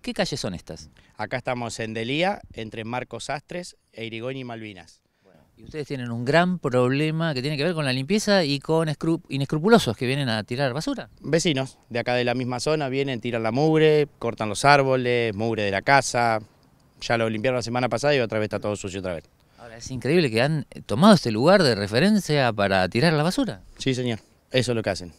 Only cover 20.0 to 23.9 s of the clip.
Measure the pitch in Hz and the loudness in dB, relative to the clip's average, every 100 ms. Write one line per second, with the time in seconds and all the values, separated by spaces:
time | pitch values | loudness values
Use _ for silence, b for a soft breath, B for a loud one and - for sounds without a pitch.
20 | 120 175 147 110 139 156 - - - 104 | 0 2 2 2 2 0 -6 -16 -6 4
21 | 202 196 123 107 147 196 147 101 101 113 | 8 8 4 2 4 6 4 2 0 2
22 | 190 214 - 147 123 104 101 95 92 113 | 4 2 0 0 2 2 2 4 2 2
23 | 165 156 165 226 233 101 - - - | 2 2 0 0 -4 -6 -16 -6 -4